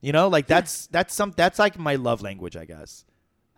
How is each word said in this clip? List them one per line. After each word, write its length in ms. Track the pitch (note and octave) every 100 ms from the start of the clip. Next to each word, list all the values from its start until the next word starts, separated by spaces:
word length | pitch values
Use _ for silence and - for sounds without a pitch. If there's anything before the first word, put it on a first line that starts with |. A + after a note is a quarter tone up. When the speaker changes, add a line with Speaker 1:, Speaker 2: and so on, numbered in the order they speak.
Speaker 1:
you 100 | C3+
know, 160 | D3+ F#3+
like, 200 | E3 C#3+
Speaker 2:
Yeah. 80 | E3
Speaker 1:
that's, 260 | F3+ - -
that's 260 | E3 F#3
some, 200 | - G3+ E3+
that's, 240 | F3 -
like, 180 | G#3 F3
my 180 | D#3 C#3
love 260 | A#2+ A#2
language, 340 | G2+ G2 F2 E2+
I 100 | D#2+
guess. 400 | D#2+ - - _ _ _ _ _